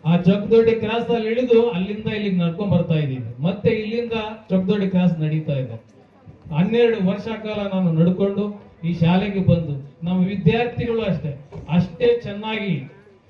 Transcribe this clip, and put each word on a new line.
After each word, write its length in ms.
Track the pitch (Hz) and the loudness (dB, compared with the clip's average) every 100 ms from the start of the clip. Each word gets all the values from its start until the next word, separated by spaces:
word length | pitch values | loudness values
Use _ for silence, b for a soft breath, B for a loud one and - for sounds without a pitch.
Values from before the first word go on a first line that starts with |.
| 156 | 2
ಆ 120 | 175 | 4
ಜಗದೊಡ್ಡಿ 540 | - 202 208 226 226 | 4 2 4 4 6
ಕ್ರಾಸ್ 380 | 226 214 233 240 | 2 -2 -2 0
ಅಲ್ಲಿ 180 | 233 220 | -2 0
ಇಳಿದು 420 | 233 247 226 240 | -2 4 4 4
ಅಲ್ಲಿಂದ 380 | 175 202 208 226 | 0 -4 -4 -6
ಇಲ್ಲಿಗೆ 300 | 214 202 180 | -4 -2 0
ನಡ್ಕೊಂಡ್ 360 | 170 165 202 | 0 -2 0
ಬರ್ತಾ 200 | 170 156 | 0 2
ಇದ್ದೀನಿ. 500 | 156 143 127 113 120 | 0 0 -4 -8 -4
ಮತ್ತೆ 260 | 160 208 240 | -4 0 0
ಇಲ್ಲಿಂದ 420 | 220 208 233 233 226 220 220 - | 0 -2 -4 -4 -6 -6 -12 -2
ಜಗದೊಡ್ಡಿ 380 | 185 185 208 190 | -2 0 0 0
ಕ್ರಾಸ್ 300 | 180 180 160 | 2 2 0
ನಡೀತಾ 340 | 156 156 156 | -2 -2 -2
ಇದೆ. 300 | 139 120 113 - - _ _ - - - 156 | -4 -6 -10 -16 -20 _ _ -20 -20 -8 -2
ಹನ್ನೆರಡು 520 | 202 233 233 214 185 | 0 4 4 4 0
ವರ್ಷ 200 | 202 226 | -2 -6
ಕಾಲ 400 | 220 214 208 196 | -8 -6 -4 -2
ನಾನು 200 | 190 180 | 0 0
ನಡ್ಕೊಂಡು 760 | 160 180 185 196 202 208 - - - | 4 2 2 0 0 -4 -8 -18 -8
ಈ 100 | 170 | -6
ಶಾಲೆಗೆ 460 | 170 165 180 208 196 | 0 2 2 0 0
ಬಂದು, 500 | 175 170 156 139 - - | 2 2 0 -8 -10 -10
ನಮ್ಮ 220 | 170 185 185 | -2 0 0
ವಿದ್ಯಾರ್ಥಿಗಳು 760 | 202 160 226 240 - 233 226 | 2 2 2 0 -2 -2 -2
ಅಷ್ಟೇ, 460 | 208 156 143 - - 160 - | -2 -4 -6 -10 -14 -16 0
ಅಷ್ಟೇ 500 | 170 - - 240 233 | 0 0 0 2 2
ಚೆನ್ನಾಗಿ 680 | 208 202 214 214 202 147 131 - - _ _ | -2 -8 -6 -4 -2 -4 -6 -18 -20 _ _